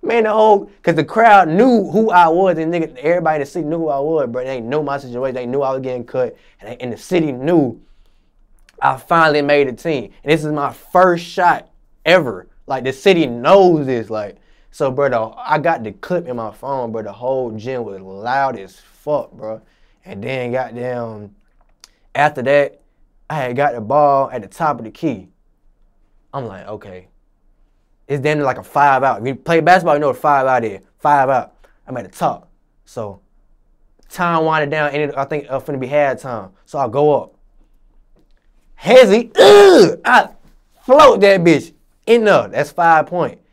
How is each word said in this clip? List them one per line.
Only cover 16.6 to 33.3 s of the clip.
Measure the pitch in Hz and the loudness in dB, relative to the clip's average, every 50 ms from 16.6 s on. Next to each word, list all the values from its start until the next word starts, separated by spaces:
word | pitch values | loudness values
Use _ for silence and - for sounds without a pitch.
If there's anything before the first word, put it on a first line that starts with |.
| - 131 139 131 123 117 110 | -10 -8 -6 -6 -6 -6 -8
bro. | 113 107 | -10 -10
The | 104 98 | -10 -14
whole | 107 123 127 135 131 127 120 | -10 -6 -4 -4 -4 -4 -6
gym | 107 107 104 123 131 127 117 | -8 -12 -10 -10 -8 -8 -8
was | 104 98 95 | -10 -12 -16
loud | 95 95 95 98 104 120 123 135 139 143 127 107 | -18 -18 -18 -12 -8 -4 -2 -2 -2 -2 -4 -8
as | 98 92 - | -14 -18 -20
fuck, | - _ _ _ _ _ 151 151 139 117 - _ | -20 _ _ _ _ _ -4 -4 -4 -4 -8 _
bro. | 120 - 107 110 110 _ _ _ _ _ _ _ _ _ | -16 -14 -12 -14 -14 _ _ _ _ _ _ _ _ _
And | 190 - 98 101 | -18 -16 -12 -10
then, | 123 131 131 123 120 120 | -8 -8 -6 -6 -6 -4
goddamn, | 131 127 123 113 120 120 127 123 123 120 113 110 107 104 101 104 _ _ _ _ _ _ _ _ _ - _ _ _ _ _ _ | -6 -6 -6 -10 -10 -10 -8 -8 -8 -8 -10 -12 -16 -18 -20 _ _ _ _ _ _ _ _ _ _ -20 _ _ _ _ _ _
after | 135 143 151 147 139 120 | 0 0 0 0 -2 -2
that, | 131 143 143 143 - - _ _ _ _ _ _ _ _ _ _ _ | 0 2 2 2 0 -4 _ _ _ _ _ _ _ _ _ _ _
I | 147 | -8
had | 156 131 123 123 | -6 -6 -6 -4
got | 123 143 147 120 | -2 -2 -2 -2
the | 120 | -6
ball | 110 113 131 147 147 143 139 135 135 - | -6 -2 0 2 2 4 2 2 -2 -4
at | - 127 104 | -6 -12 -12
the | 95 | -12
top | - - 165 156 147 120 | -10 -6 -4 -4 -4 -4
of | 120 | -10
the | 110 | -18
key. | - - - 160 123 98 92 87 _ _ _ _ _ _ _ _ _ _ _ _ _ _ _ _ _ _ _ _ - | -16 -6 -6 -6 -6 -6 -12 _ _ _ _ _ _ _ _ _ _ _ _ _ _ _ _ _ _ _ _ _ -14
I'm | 139 131 | -12 -12
like, | 110 98 95 - | -12 -14 -16 -16
"Okay." | - 107 104 - 104 92 92 90 _ _ _ _ _ _ _ _ _ _ _ _ _ _ _ _ _ _ _ _ _ | -16 -16 -16 -16 -18 -20 -20 -20 _ _ _ _ _ _ _ _ _ _ _ _ _ _ _ _ _ _ _ _ _
It's | 139 143 | -8 -4
damn | 127 151 151 151 | -2 -2 -2 0
near | 143 | -2
like | 131 127 123 | -2 -4 -4
a | - | -8
five | - - 147 143 143 135 131 131 | -6 0 2 2 4 4 2 2
out. | 135 120 98 | 0 -2 -2
If | 110 131 | -6 -8
you | 135 | -8
play | - _ - 165 165 | -8 _ -2 0 0
basketball, | 156 160 180 190 165 175 151 | 4 4 2 4 4 0 0
you | 147 | 0
know | 151 143 | 0 -2
what | 123 | -4
five | - - 151 143 139 131 | -2 0 0 0 2 2
out | 131 131 127 117 | 0 0 0 -2
is. | 110 98 95 _ _ _ _ | -4 -8 -10 _ _ _ _
Five | _ 151 143 143 135 131 | _ 0 2 2 2 2
out. | 135 127 - - _ _ _ _ _ _ _ | 0 -2 -2 -6 _ _ _ _ _ _ _
I'm | - 131 | -14 -14
at | 123 104 | -14 -14
the | 92 | -14
top. | _ - 180 151 117 - _ _ _ _ _ _ _ _ _ | _ -4 -4 -4 -4 -6 _ _ _ _ _ _ _ _ _
So, | _ - - 113 101 - - _ _ | _ -14 -12 -12 -12 -14 -18 _ _